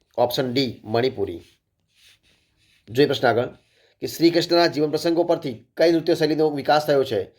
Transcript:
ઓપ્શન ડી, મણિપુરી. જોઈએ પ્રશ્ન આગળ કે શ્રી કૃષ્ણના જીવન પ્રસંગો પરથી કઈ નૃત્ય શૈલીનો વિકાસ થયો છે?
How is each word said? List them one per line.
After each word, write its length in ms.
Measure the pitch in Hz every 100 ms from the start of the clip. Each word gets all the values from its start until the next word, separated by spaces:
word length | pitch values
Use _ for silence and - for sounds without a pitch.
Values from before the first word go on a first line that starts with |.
| _ -
ઓપ્શન 360 | 120 - 127
ડી, 280 | 123 127 -
મણિપુરી. 580 | 107 117 131 107 95 85 - _ _ _ _ _ _ _ _ _ _ _ _ _ -
જોઈએ 180 | 120 143
પ્રશ્ન 200 | 131 123
આગળ 180 | 113 135 - _ _ _ _
કે 60 | 135
શ્રી 220 | - 170
કૃષ્ણના 380 | 165 156 170 170
જીવન 220 | 135 151
પ્રસંગો 340 | 151 170 170
પરથી 440 | 175 165 147 113 _ -
કઈ 140 | 165
નૃત્ય 240 | 165 165 156
શૈલીનો 340 | 156 151 156
વિકાસ 360 | 143 139 147 151
થયો 180 | 139
છે? 220 | 131 104 -